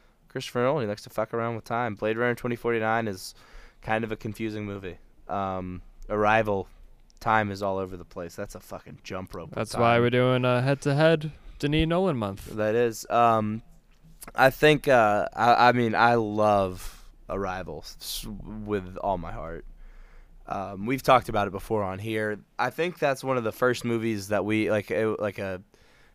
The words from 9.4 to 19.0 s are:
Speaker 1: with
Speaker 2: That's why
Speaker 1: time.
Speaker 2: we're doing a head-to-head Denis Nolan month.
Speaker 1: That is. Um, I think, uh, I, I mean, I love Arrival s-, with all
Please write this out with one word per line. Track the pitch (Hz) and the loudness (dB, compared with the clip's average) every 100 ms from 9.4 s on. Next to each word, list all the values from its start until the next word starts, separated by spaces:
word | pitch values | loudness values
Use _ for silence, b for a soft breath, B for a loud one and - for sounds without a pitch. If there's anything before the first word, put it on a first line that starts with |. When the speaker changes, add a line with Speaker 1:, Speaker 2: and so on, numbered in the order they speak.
| 85 | -10
Speaker 1:
with | - | -8
Speaker 2:
That's | 110 117 | -4 2
why | 117 117 | 4 4
Speaker 1:
time. | |
Speaker 2:
we're | 120 | 4
doing | 123 127 127 127 | 4 2 2 2
a | 123 | 2
head-to-head | 131 139 147 139 160 160 151 - - - | 2 0 0 4 4 4 0 -12 -18 -6
Denis | 147 156 160 | 0 2 2
Nolan | 170 190 131 | 2 0 0
month. | 104 95 - | -2 -6 -8
Speaker 1:
That | 110 107 | -2 0
is. | 113 120 107 - | 2 2 -2 0
Um, | 117 120 113 107 110 - - _ _ - - - | 4 6 4 0 -4 -10 -20 _ _ -20 -20 -6
I | - 131 | 4 4
think, | - 151 147 147 | 6 4 6 4
uh, | 127 107 104 - | 6 6 4 0
I, | - 117 117 123 | 2 4 8 6
I | |
mean, | 123 117 | 6 2
I | 101 117 | 4 6
love | 120 107 104 104 101 95 90 - - - - - | 4 2 2 4 4 2 -2 -12 -14 -20 -18 -8
Arrival | 98 95 92 87 76 - - | -6 -6 -6 -10 -12 -14 -14
s-, | - - 113 98 - 107 | -10 -10 -10 -12 -12 -10
with | 107 104 92 | -4 -4 -4
all | 92 | -6